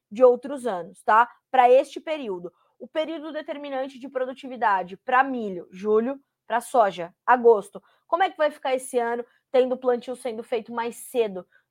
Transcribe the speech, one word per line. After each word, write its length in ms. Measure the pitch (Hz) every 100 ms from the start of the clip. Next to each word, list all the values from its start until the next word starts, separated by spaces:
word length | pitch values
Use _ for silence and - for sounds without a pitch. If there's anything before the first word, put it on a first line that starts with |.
| _
de 120 | 208
outros 440 | 254 240 247 277 240
anos, 340 | 185 170 190
tá? 240 | - 220 240 - _
Pra 220 | 254 247
este 280 | 262 294 320
período. 540 | 320 311 240 180 175 - _ _
O 100 | 247
período 440 | 320 311 320 311
determinante 680 | 302 311 294 285 269 269 269
de 120 | 269
produtividade 880 | 262 254 262 262 247 226 190 180 190
pra 260 | - 247
milho, 440 | 269 247 214 175 -
julho, 480 | 185 208 214 233 277 _ _ _
pra 140 | 226
soja, 540 | 226 254 202 175 170 _ -
agosto. 560 | 247 233 214 190 185 - _ _
Como 160 | 339
é 60 | 370
que 80 | 359
vai 140 | 302
ficar 240 | 302 277 262
esse 240 | 262 247
ano, 260 | 233 240 240 _ _
tendo 220 | 254 254
o 40 | 254
plantio 380 | 254 240 247 247
sendo 280 | 254 220
feito 300 | 220 240 233
mais 220 | 233 233 220
cedo 500 | - 254 220 185 - _ _